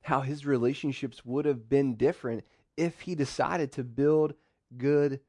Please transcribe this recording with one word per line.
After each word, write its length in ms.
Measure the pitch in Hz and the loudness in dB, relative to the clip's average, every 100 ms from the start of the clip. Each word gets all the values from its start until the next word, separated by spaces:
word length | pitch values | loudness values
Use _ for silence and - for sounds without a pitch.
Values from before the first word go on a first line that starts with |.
how 180 | - 135 | 0 -2
his 240 | 131 147 | 0 -4
relationships 800 | 143 131 120 139 147 127 135 - | 0 2 2 0 -4 -4 -8 -8
would 220 | 123 131 151 | -6 -2 0
have 240 | 127 113 | -2 2
been 260 | 139 139 113 | 2 2 2
different 480 | 127 165 131 113 - _ _ - | 0 0 -6 -6 -8 _ _ -2
if 240 | 165 - | -2 -2
he 140 | - | -8
decided 580 | 170 135 - 147 175 143 | -4 -4 0 -2 0 -4
to 120 | - | -6
build 500 | 123 117 143 156 151 147 _ _ _ 123 | -8 0 4 4 2 -4 _ _ _ -4
good 440 | 139 147 147 135 | 0 2 2 -2